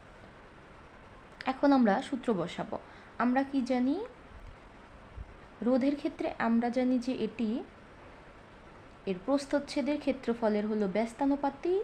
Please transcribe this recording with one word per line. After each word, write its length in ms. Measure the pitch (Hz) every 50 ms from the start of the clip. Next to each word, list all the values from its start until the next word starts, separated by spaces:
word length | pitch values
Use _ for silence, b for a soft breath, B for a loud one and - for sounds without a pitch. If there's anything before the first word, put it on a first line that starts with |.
| - - - - - - - - - - - - - - - - - - - - - - - - - - - - -
এখন 280 | 262 262 - 294 285 277
আমরা 280 | 262 240 208 190 247
সূত্র 320 | 285 - 285 - - 247 214
বসাবো। 440 | 175 160 170 - - 170 - - - B B B B B B B
আমরা 260 | - 233 247 247 269 277
কি 180 | 269 285 269
জানি? 440 | 233 262 254 247 247 269 302 381 466 - - - - - - - - - - - - - - - - - - - - - - - - - - - - - - -
রোধের 340 | 208 240 262 254 254 285 285
ক্ষেত্রে 380 | 277 - 320 - - 320 311 - -
আমরা 300 | 226 226 233 233 240 240
জানি 300 | 226 254 254 254 262 247
যে 140 | 247 262 -
এটি, 500 | - 214 208 - - 233 214 226 302 - - - - - - - - - - - - - - - - - - - - - - - - - - - - -
এর 100 | 196 185 185 -
প্রস্থচ্ছেদের 760 | 262 277 277 277 - 294 285 285 - - 294 247 277 294 294
ক্ষেত্রফলের 680 | - 277 254 262 - 233 233 233 233 214 214 208 208
হলো 200 | 214 220 214 208
ব্যস্তানুপাতি 960 | 185 180 208 233 233 - - 285 277 285 285 285 277 277 - - 349 370 392